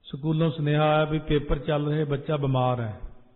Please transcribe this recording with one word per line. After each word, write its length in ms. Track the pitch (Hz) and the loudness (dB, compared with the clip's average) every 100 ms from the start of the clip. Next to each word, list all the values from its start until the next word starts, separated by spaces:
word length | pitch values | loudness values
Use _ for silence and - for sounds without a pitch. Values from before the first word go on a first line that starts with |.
ਸਕੂਲੋਂ 480 | - 143 151 160 165 | -12 -8 -2 2 2
ਸੁਨੇਹਾ 440 | 143 147 151 151 151 | 0 0 4 4 4
ਆਇਆ 100 | 151 | 2
ਵੀ 140 | 156 | -2
ਪੇਪਰ 400 | 151 151 143 147 | 0 0 2 -2
ਚੱਲ 280 | 147 147 147 | 0 -2 0
ਰਹੇ, 160 | 151 | -2
ਬੱਚਾ 340 | 143 139 147 151 | 0 -2 -2 -2
ਬਿਮਾਰ 440 | 139 127 127 123 | 0 2 2 0
ਹੈ 180 | 113 92 - - - | -4 -8 -12 -14 -20